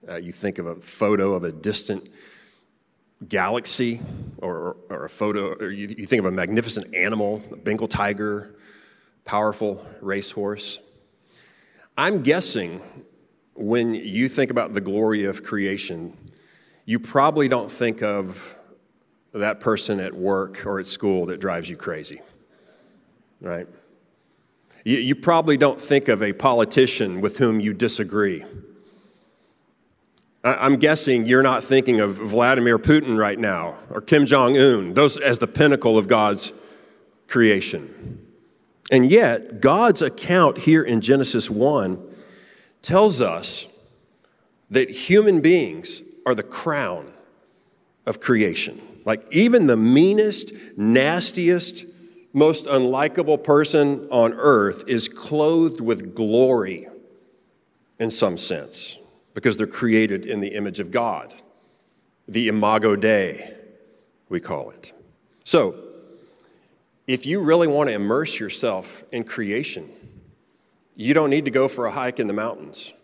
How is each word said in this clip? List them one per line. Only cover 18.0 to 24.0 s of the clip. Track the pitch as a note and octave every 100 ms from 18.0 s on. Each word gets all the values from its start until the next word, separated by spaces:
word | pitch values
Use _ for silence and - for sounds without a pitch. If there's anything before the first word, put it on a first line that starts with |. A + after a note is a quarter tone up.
of | A2 G2+ F#2+ F#2 - - _ _ _ _ _ _ _
that | G#2+ G#2 G#2
person | - G#2+ - G2+
at | F#2
work | - F#2 G2 F#2+ F#2+ G#2
or | G2
at | F#2
school | - G#2 F#2 E2+
that | F2
drives | F#2+ E2+ E2
you | E2+
crazy. | - D#2+ D2+ - - _ _ _ _ _ _ _ _ _ _ _
Right? | F#2 F2 F2 - _ _